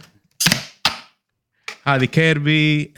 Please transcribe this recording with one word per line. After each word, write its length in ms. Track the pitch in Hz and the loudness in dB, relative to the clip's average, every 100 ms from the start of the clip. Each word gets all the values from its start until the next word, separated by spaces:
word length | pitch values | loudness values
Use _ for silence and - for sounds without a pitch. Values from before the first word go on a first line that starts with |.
| - _ _ - - - - - - - - _ _ _ _ _ - - 143 | -12 _ _ -4 -2 -2 -6 -8 -8 -8 -14 _ _ _ _ _ -18 -6 -2
هذه 180 | 135 | 0
كيربي. 880 | 127 160 160 151 147 156 151 151 147 | 0 2 2 2 0 2 2 0 -2